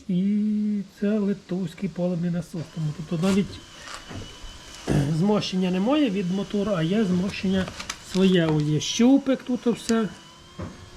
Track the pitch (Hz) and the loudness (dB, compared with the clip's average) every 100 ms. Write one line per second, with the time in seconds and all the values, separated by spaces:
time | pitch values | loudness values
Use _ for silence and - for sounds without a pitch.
0 | - 180 196 208 214 208 208 208 185 - | -2 0 2 0 0 0 0 -2 -6 -4
1 | 202 214 196 196 - 180 180 - 190 165 | -2 0 0 -2 -4 -6 -6 -6 -8 -4
2 | 180 180 175 175 165 170 151 - 156 147 | -2 -2 -2 -4 -6 -8 -10 -6 -6 -6
3 | 156 170 190 196 196 - - - - - | -6 -2 2 2 0 -6 -18 -18 -16 -16
4 | - - - - - - - - - 151 | -14 -14 -14 -14 -16 -16 -18 -12 -2 0
5 | 139 160 196 214 - 185 185 185 208 302 | 2 2 2 2 0 0 0 0 2 2
6 | 277 190 180 190 196 208 202 190 160 208 | 2 0 -2 -2 -2 -2 0 0 0 2
7 | 202 180 196 - 190 190 180 - - - | 2 2 0 -2 0 0 0 -6 -12 -12
8 | - 185 190 185 165 156 147 151 - - | -4 4 6 6 4 2 2 0 0 4
9 | 233 269 269 262 - 247 240 208 - 226 | 6 6 4 -2 -2 -2 0 0 0 0
10 | 214 - - - - - - - - | 0 -6 -18 -20 -20 -14 -14 -14 -18